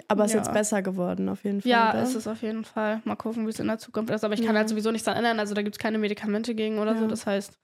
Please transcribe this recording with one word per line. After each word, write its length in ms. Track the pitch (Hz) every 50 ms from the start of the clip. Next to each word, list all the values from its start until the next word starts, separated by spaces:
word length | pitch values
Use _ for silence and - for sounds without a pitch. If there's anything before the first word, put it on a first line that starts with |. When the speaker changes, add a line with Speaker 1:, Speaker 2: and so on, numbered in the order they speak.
| -
Speaker 1:
Aber 160 | - 214 202 208
es 80 | 214
ist 40 | 220
Speaker 2:
Ja. 60 | 214 -
Speaker 1:
jetzt 100 | - -
besser 280 | 208 214 - 220 202
geworden 460 | 190 190 185 190 180 180 185 185 190
auf 160 | 190 196 - -
jeden 180 | 202 202 202
Fall, 80 | - 240
Speaker 2:
Ja, 200 | 240 233 226 220
Speaker 1:
oder? 120 | 208 220 226
Speaker 2:
ist 120 | 254 254
es 120 | 220 220
auf 140 | 214 220 220
jeden 220 | 240 214 220 220 214
Fall. 380 | - - 226 214 214 214 220 -
Mal 140 | 226 208
gucken, 280 | - - 226 226 233 214
wie 40 | 220
es 100 | 220 -
in 80 | -
der 100 | 208 220
Zukunft 360 | 226 - - - 240 220 226 208
ist. 100 | 214 220
Aber 100 | 214 214
ich 60 | 208
kann 140 | 226 220 214
Speaker 1:
Ja. 40 | 214
Speaker 2:
halt 100 | 214 220
sowieso 200 | 220 214 208 220
nichts 120 | 226 220 -
daran 140 | 220 196 -
ändern. 200 | 233 233 226 220
Also 140 | 214 208 208
da 80 | 208 202
gibt's 160 | 208 208 -
keine 180 | - 220 214
Medikamente 580 | 220 214 202 208 - - 214 202 214 226 240 233
gegen 240 | 220 214 214 220 214
oder 160 | 214 214 220
so. 60 | 226 220
Speaker 1:
Ja. 40 |
Speaker 2:
Das 180 | 220 220 220 -
heißt, 260 | 214 196 196 196 - - _